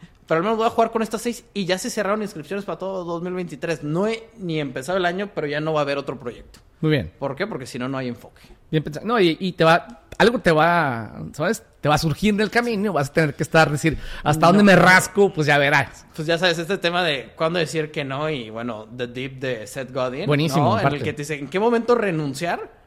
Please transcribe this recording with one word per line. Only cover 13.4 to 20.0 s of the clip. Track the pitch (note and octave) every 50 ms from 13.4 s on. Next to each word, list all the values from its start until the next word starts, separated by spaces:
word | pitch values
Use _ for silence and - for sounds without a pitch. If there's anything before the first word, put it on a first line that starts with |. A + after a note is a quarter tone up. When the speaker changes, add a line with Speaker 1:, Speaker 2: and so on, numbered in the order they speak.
| D#3+
Speaker 2:
estar, | - - D#3+ D#3+ D3+
decir, | D3 D3 - D#3+ C3+ - - - - - -
"¿Hasta | C#3+ D3+ D#3 E3
Speaker 1:
No. | E3+ F#3
Speaker 2:
dónde | G#3 G#3
me | G3+ F#3
rasco?". | F3+ F3 F3+ F#3 F#3 F3+ - - G3 G3+ F#3+ -
Pues | D#3 D3+
ya | C#3+ D3 C#3+
verás. | C#3+ C#3+ D3+ C#3+ C3 - - - - - -
Speaker 1:
Pues | - D#3
ya | D#3 E3
sabes, | D#3+ F#3 F3+ E3 E3+
este | E3+ D#3 G3 F3+
tema | - E3+ F3 F3 F3+
de | E3 C#3+ C3 A#2 - -
cuándo | - E3 E3 F3 F3+
decir | D#3+ - D3 D#3+ D3+ D3+ D#3
que | D#3 C#3
no | C3+ C3+ C#3 D3+ D#3
y, | D#3 B2+ A2+ A2
bueno, | G#2+ A2+ A#2 B2 A2+ G#2+ G#2+ G#2+ A#2+
The | B2 B2
Deep | A#2+ A#2 B2+ C3 C3+ C3+ C3
de | C3+ B2+ B2 A2 G#2+ -
Seth | - C#3 C3 A#2 B2+
Godin, | C3+